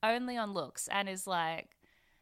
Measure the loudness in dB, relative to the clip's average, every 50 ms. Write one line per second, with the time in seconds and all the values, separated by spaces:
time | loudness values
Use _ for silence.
0 | 2 4 4 2 0 -2 -2 -2 -2 -2 -2 -2 -2 -4 -4 -6 -4 0 0 0
1 | 0 0 -2 -4 -2 0 0 2 2 0 -2 -4 -8 -12 _ _ _ _ _ _
2 | _ _ _ _